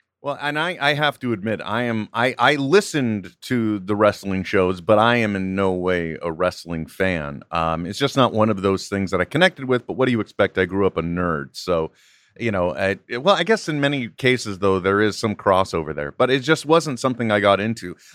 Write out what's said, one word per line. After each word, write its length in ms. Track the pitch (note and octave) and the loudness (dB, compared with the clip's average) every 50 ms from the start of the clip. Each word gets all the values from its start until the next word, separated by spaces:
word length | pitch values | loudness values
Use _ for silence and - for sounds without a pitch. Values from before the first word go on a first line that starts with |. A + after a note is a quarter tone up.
| _ _ _ _ - | _ _ _ _ -8
Well, 160 | C#3+ C3+ - | -8 -8 -6
and 180 | C#3+ D3 D3 D3+ | -6 -4 -2 -2
I, 120 | D#3+ F3+ F3 - C#3 C#3+ | -2 -4 -4 0 0 0
I 40 | D3 | 2
have 260 | C#3+ D3+ C#3+ C#3 - | 2 0 0 -2 -2
to 120 | C3 B2 A2+ | -4 -4 -4
admit, 280 | F#2+ F#2+ A2 G#2+ E2+ - | -2 -2 -4 -4 -4 -4
I 180 | F#2 G#2 A#2+ B2 A#2+ A2+ | -4 -4 -2 -2 -2 -2
am, 160 | A2 G#2 - - | -4 -4 -4 -2
I, 220 | A#2 A#2+ B2+ - | 0 0 0 0
I 200 | - A#2+ C3+ D3+ | 2 2 2 4
listened 800 | C#3+ C#3 C3+ E3+ G#3 G3+ - - D3 B2+ A2+ G#2+ G2+ F2 F2+ - _ - | 2 0 4 4 4 4 2 -2 0 0 2 0 -2 -4 -8 -18 _ -6
to 360 | - B2+ A#2+ A2+ G#2+ G#2+ G2+ | -2 -2 0 2 0 0 -2
the 160 | F#2 F#2+ G#2 | -2 -2 0
wrestling 480 | G2+ G#2+ G#2 G2 - - G2 F#2 F#2+ F2+ | 4 4 4 4 2 -4 -4 -4 -2 -4
shows, 360 | - - G2 F#2 F2+ F#2 F2+ | 0 2 2 2 2 0 -2
but 180 | E2 F#2+ G#2+ G#2 | 2 2 4 4
I 180 | A2 A#2 A#2+ A#2+ A2+ | 6 4 4 2 2
am 100 | G#2 G2+ | 0 -2
in 180 | F#2+ F#2+ F#2+ F#2+ | -2 -4 -2 -2
no 180 | G2 G2 F#2+ F#2 | 0 0 0 0
way 460 | F2+ F2+ F#2 F2+ F2 E2+ E2 D#2 - | 0 0 0 0 0 -2 -4 -6 -6
a 120 | - E2+ D#2+ | -6 -8 -4
wrestling 540 | D#2 F2+ F2+ - - - E2+ E2+ E2 D#2+ - | 0 0 -2 -2 -4 -10 -8 -6 -6 -6 -8
fan. 560 | - - F#2+ F#2+ F2+ D#2+ D2 C#2+ C#2+ - - _ - | -4 -2 0 0 0 -2 -4 -6 -10 -12 -14 _ -4
Um, 340 | E2+ E2 E2 E2 E2 F2 | -2 0 0 -2 -2 -4
it's 120 | F#2 G2+ - | -6 -4 -2
just 180 | C#3 C3+ - | -2 -2 2
not 160 | C#3 B2 G#2+ D#2+ | 2 2 2 4
one 180 | A2 G#2+ A2+ | 2 2 2
of 100 | G#2 F#2+ | 2 0
those 280 | F#2 G2 G2 F#2 - - | 0 0 0 0 -2 -4
things 240 | G2+ G2 G2 E2+ F#2+ | -4 -2 -2 -2 0
that 80 | F2+ | -2
I 40 | F2+ | -2
connected 420 | - - D#3 F#3 F#3 - - C3 | 0 2 2 2 2 2 -2 -4
with, 200 | B2+ B2+ A#2+ - | -2 -2 -2 -2
but 100 | - E2 | -4 -2
what 100 | G#2+ C3 | 0 0
do 60 | B2+ B2 | 0 2
you 80 | A2 | 0
expect? 380 | G2 - - - G2+ F#2+ - G2 | -2 -4 0 0 0 0 2 0
I 60 | F#2 | 0
grew 200 | F2 F#2 G2 G2 | 0 2 0 0
up 100 | F#2 - | 2 0
a 60 | E2+ D#2+ | 0 -4
nerd, 480 | E2+ E2+ F2 F2+ F2 D#2+ C#2+ C#2+ C2+ _ | -2 -2 -2 -2 -2 -2 -4 -6 -10 _
so, 400 | - - F#2 F2 E2 D#2+ D#2 _ _ _ _ _ _ _ _ _ - | -12 -4 -2 0 0 0 -4 _ _ _ _ _ _ _ _ _ -6
you 120 | A#2+ A2+ | -4 -2
know, 240 | G2+ F#2 F2 F2+ C2 | 0 0 0 -2 -2
I, 240 | D2+ G2 G2 G2+ - _ - A#2 A#2+ | -2 -2 -2 -2 -4 _ -8 -8 -2
well, 180 | C#3 F#3+ G3 | 2 2 2
I 80 | E3 F3 | 2 2
guess 240 | G#3 A3+ G#3 - E3+ | 0 0 -2 0 -4
in 120 | D3+ C#3+ | -4 0
many 280 | C#3 C#3+ D3 C3+ A#2+ G2+ | 0 0 -2 -2 -6 -8
cases, 500 | - - C3 B2+ B2+ A#2 - G#2+ G2 F2+ | -10 0 2 2 2 2 -2 -6 -8 -2
though, 220 | G2 G2 F#2+ F#2+ | 0 2 2 2
there 200 | F2 F#2+ G2 G#2 | 2 2 2 2
is 160 | G#2+ G#2 F#2+ | 2 0 0
some 200 | - - A2 G2+ | -2 -4 -4 -4
crossover 580 | - - G#2 F#2+ F#2 F#2+ - - E2 D#2 D2 D2+ | -2 0 2 2 2 2 0 -2 -4 -4 -4 -6
there, 160 | D2 D2 C#2+ | -6 -6 -8
but 180 | - - B2+ B2 | 0 0 0 2
it 120 | C3 C#3 | 2 0
just 260 | B2 D3+ D#3+ - - | 2 2 0 0 2
wasn't 320 | D3 D#3+ E3+ D#3 D#3 B2+ A#2 | 2 2 2 2 0 -8 -4
something 320 | - C3 A#2+ A#2+ A#2 A2 | -2 -4 -2 0 0 2
I 80 | G#2 G#2 | 2 4
got 220 | G2+ G2+ G2 F#2+ | 6 4 4 4
into. 360 | G2+ A2 A2+ - F#2 F2+ E2 _ - - - | 2 -2 -2 -4 -6 -12 -12 _ -18 -20 -20